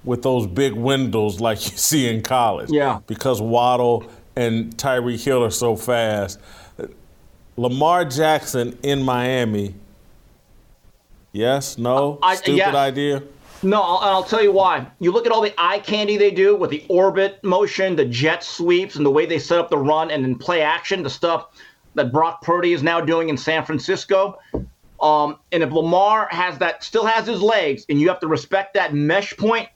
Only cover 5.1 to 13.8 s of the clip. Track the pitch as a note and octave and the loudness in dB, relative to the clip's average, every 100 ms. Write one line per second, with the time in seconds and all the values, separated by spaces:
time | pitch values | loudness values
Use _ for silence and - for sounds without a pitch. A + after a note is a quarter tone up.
5.1 | A#2 C3 B2+ A2+ - A#2+ A2 B2 A#2+ A2+ | -4 0 0 0 0 -2 -2 -2 0 0
6.1 | G#2 G2 F#2+ - - - - - - - | -2 -4 -10 -20 -20 -20 -16 -16 -16 -20
7.1 | - - - - - B2 C3 D#3 F3+ E3 | -20 -20 -20 -16 -4 -4 0 2 2 0
8.1 | C3 D#3 D3+ - B2+ A#2+ A#2+ C#3+ C#3 C3 | 0 2 2 -2 -4 -4 -4 -4 -2 0
9.1 | B2 B2 C3 A#2 G#2 G2+ G2 - _ - | 0 0 0 0 -2 -6 -10 -20 _ -20
10.1 | - _ _ _ - _ _ _ _ _ | -20 _ _ _ -20 _ _ _ _ _
11.1 | - _ G2 A#2 C#3 - - A#2+ C3+ C#3+ | -20 _ -2 0 0 -4 -6 0 0 0
12.1 | D3 F#3 F#3 - C#3+ G3 C#3+ C#3 C3 C#3+ | 0 0 0 0 2 2 2 0 0 -2
13.1 | C#3 C#3 - - - F#3+ G#3 | -2 -6 -20 -20 -4 0 2